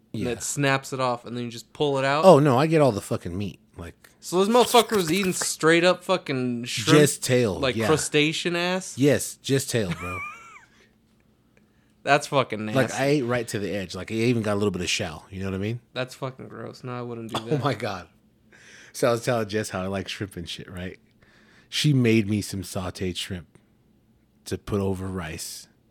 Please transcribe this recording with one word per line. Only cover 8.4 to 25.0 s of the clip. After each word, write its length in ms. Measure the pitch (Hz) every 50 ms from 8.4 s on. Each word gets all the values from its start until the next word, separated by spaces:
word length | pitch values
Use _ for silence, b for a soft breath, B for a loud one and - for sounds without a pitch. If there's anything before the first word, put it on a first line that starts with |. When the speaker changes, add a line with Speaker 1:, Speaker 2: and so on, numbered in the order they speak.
| - 180 175
Speaker 1:
ass? 420 | 170 175 180 185 185 185 - -
Speaker 2:
Yes, 380 | 120 131 147 127 95 - - - -
just 280 | - - 135 135 - -
tail, 220 | - 117 104 87 82 -
bro. 200 | - 87 - - -
<laughs> 1800 | - - - - - - - - _ _ _ _ _ _ _ _ _ _ _ _ _ _ _ _ _ _ _ _ _ _ _ _ _ _ _ -
Speaker 1:
That's 240 | 131 143 147 -
fucking 380 | - 151 139 120 - 113 104 107
nasty. 120 | 107 110 135
Speaker 2:
Like, 120 | 127 - -
I 120 | 123 135
ate 140 | 139 147 151 123
right 240 | 117 123 123 113 -
to 100 | - 104
the 120 | 101 87
edge. 240 | 92 101 95 85 -
Like, 160 | 92 90 -
I 40 | 110
even 280 | 113 113 123 123 117 104
got 100 | 107 104
a 20 | 101
little 120 | 104 104
bit 100 | 90 90 87
of 60 | 80
shell. 360 | - - 107 85 78 76 - -
You 80 | 95 95
know 60 | 95
what 80 | 95 95
I 40 | 95
mean? 200 | 98 107 117 120 - _ -
Speaker 1:
That's 200 | 123 127 127 -
fucking 340 | - 139 131 127 - 117
gross. 360 | 110 107 110 117 113 113 - -
No, 100 | 127 123
I 40 | 123
wouldn't 300 | 120 120 120 117 113 110 110
do 80 | -
Speaker 2:
Oh 40 | - -
Speaker 1:
that. 140 | 156 139 123
Speaker 2:
my 100 | 147 120
God. 340 | 104 123 107 98 92 87 - _ _ _ _ _ _ _ B B B B B B B B B -
So 160 | - 143 123
I 20 |
was 140 | 117 113 -
telling 220 | 139 123 113 110 101
Jess 200 | 104 107 107 -
how 120 | - 95
I 60 | 92
like 200 | 95 98 98 92
shrimp 300 | - - - 110 95 -
and 100 | 87 85
shit, 220 | - - - - -
right? 280 | 95 90 90 92 - - _ _ _ b b b b b b b b b b
She 260 | b - - - 151 143
made 360 | 131 123 113 110 113 101 98
me 120 | 107 104
some 200 | 92 - - 98
sauteed 560 | 87 - - 98 90 90 - - 98 92 85
shrimp 400 | - - - 95 87 76 - _ _ _ _ _ _ _ _ _ _ _ _ _ _ _ _ _ _ _
to 120 | - 95
put 220 | 87 - - 104 101
over 260 | 98 98 95 92